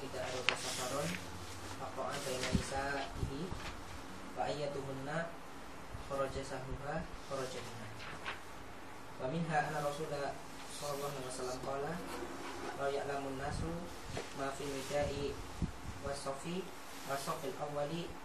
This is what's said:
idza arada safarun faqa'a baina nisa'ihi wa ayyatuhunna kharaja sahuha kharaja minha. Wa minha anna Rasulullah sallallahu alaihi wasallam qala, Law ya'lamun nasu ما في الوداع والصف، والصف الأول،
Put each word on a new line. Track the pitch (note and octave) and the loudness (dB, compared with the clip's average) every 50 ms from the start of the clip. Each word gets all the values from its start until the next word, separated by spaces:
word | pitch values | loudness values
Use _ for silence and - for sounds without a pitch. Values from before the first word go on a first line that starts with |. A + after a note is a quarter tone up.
| C#3 | -4
idza | C3 C3 B2+ | -2 -2 -2
arada | B2+ B2+ B2+ B2+ B2 - - - | 0 0 0 2 4 4 4 4
safarun | - - - - - - - C#3+ D#3+ E3+ F3+ - - - - - - - - - - - - - | 2 0 0 2 2 2 4 4 4 4 2 0 -2 -4 -6 -6 -6 -4 -4 -4 -4 -4 -4 -4
faqa'a | - - - - - - - C#3+ - | -4 -2 -2 0 0 0 0 0 0
baina | C3 B2+ B2+ B2+ - | 0 2 2 4 6
nisa'ihi | - - - - C3+ C3+ C#3 C#3 C#3 C#3 - - - - - C3+ C3+ C#3+ F3 F#3+ - - - - - - - - - - - - - - - - - | 6 6 6 4 2 2 2 2 2 2 0 0 0 0 0 0 2 0 -2 -2 -2 -2 -2 -2 -4 -4 -4 -6 -6 -6 -6 -6 -6 -6 -6 -4 -2
wa | - - | 0 0
ayyatuhunna | - C#3 D3 D3 C#3+ C#3 C3+ C3 C3+ C3+ C3+ C3+ D3 D#3 - - - - - - - - - - - - - - - - - - - | 0 2 2 0 0 0 0 -2 -2 -2 -2 -2 0 0 0 0 0 -4 -6 -6 -6 -6 -6 -6 -8 -8 -8 -6 -6 -6 -6 -2 0
kharaja | C#3 C#3 C3+ C3 C3 C3+ C3+ | 2 4 4 4 2 0 -2
sahuha | - C#3 C3 C3 C3 C3 C3 C#3 D3 D#3+ E3 F3 - - - - - | -2 -2 -2 -2 -2 -2 -2 0 0 0 0 0 -2 -4 -6 -4 -2
kharaja | C#3 C3 B2+ B2 - B2 A#2 | 0 0 0 0 -2 -4 -4
minha. | A2+ A2+ A2+ A2+ A2+ A2 - - - - - - - - - - - - - - - - - - - - - - - - - | -4 -4 -6 -6 -6 -6 -6 -6 -6 -6 -4 -4 -4 -4 -4 -4 -6 -6 -6 -6 -6 -6 -6 -6 -6 -6 -6 -6 -6 -4 0
Wa | C3+ C3 | 0 2
minha | D#3+ E3+ E3 D#3+ D#3 D3+ - - | 2 2 4 4 6 6 6 6
anna | D#3 D3+ D3 C#3+ | 4 4 4 4
Rasulullah | C#3+ D#3 D#3 C#3+ C#3+ C#3+ C#3 C3+ - - - - - - - - | 2 2 0 0 2 2 2 0 0 -2 -4 -6 -6 -6 -6 -6
sallallahu | - - D3 D3 C#3 C#3 C#3+ - C#3 | -4 -2 0 0 0 2 0 0 0
alaihi | C3 B2+ B2+ | -2 -2 -2
wasallam | - C3 B2+ B2+ B2+ C3 C3 | -2 0 0 0 0 0 0
qala, | C3+ C#3 C#3 C#3+ D#3 E3+ F#3 F#3 - - - - - - - - - - - - - - C#3 | 0 0 2 2 2 0 0 -2 -2 -2 -2 -2 -2 -2 -4 -4 -4 -4 -2 -2 -2 0 2
Law | C#3 C#3 | 4 4
ya'lamun | C#3 C#3 C#3+ C#3+ C#3 C#3 C3+ C3+ C3+ C3+ | 4 4 4 2 2 2 2 0 0 0
nasu | C#3 - - - D#3+ E3 E3+ E3+ F#3+ G3 - - - - - - - - - C#3 | 0 0 2 2 2 2 0 0 -2 -4 -4 -4 -4 -2 -2 -2 -2 -2 -2 0
ما | C3+ C#3 C3+ - | 0 0 0 0
في | C#3+ | 0
الوداع | C#3+ C3+ C3+ B2+ - D3 D3 D3 C#3+ C#3+ C#3+ C#3+ C3+ - - - - - - - - - - - - - - C#3 | 0 0 0 0 2 4 4 6 4 4 2 2 0 0 -2 -4 -4 -2 0 0 0 0 -2 -4 -4 -4 -2 -2
والصف، | C#3 C#3 - - C#3 C3+ - - E3+ F3 F#3+ F3 - - - - - - - - - | -2 0 0 0 0 0 0 0 0 0 0 0 -2 -4 -6 -6 -6 -6 -4 -2 0
والصف | C#3 C#3 - - B2+ - C#3 | 0 0 2 0 0 0 0
الأول، | C3 C3+ - D3 D3 D3 C#3+ C#3+ D3+ E3 E3+ F3+ - - - | -2 0 0 0 0 2 2 2 2 2 0 0 -2 -4 -6